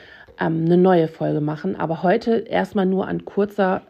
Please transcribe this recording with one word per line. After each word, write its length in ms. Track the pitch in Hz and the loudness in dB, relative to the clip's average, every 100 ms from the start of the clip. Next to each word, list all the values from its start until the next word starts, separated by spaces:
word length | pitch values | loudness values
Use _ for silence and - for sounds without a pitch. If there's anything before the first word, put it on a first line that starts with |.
| - - - - | -20 -20 -20 -6
ähm, 280 | 175 165 165 | -4 -2 2
eine 100 | 175 | 4
neue 300 | 185 175 156 | 6 4 2
Folge 320 | - 151 151 | -2 -4 -2
machen. 380 | 147 156 190 - | -4 -4 -6 -4
Aber 260 | 156 160 | -4 -2
heute 360 | 180 226 233 226 | 0 0 0 -2
erstmal 460 | - 180 190 208 190 | -2 -4 -2 0 0
nur 220 | 190 202 | 0 -2
ein 160 | 175 - | -6 -6
kurzer, 580 | - 202 - 185 190 | -4 -2 0 0 -2